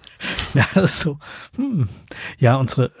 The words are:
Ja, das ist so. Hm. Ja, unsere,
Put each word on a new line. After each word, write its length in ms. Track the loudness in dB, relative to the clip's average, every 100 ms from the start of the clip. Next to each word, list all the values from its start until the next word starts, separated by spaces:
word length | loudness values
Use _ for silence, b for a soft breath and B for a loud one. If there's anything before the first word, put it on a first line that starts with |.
| B B B B B
Ja, 120 | 0 2
das 120 | 2 4
ist 80 | 4
so. 180 | 2 -2 B B B -6
Hm. 320 | -2 0 -2 B B B B 0
Ja, 180 | 2 4
unsere, 380 | 2 0 -2 0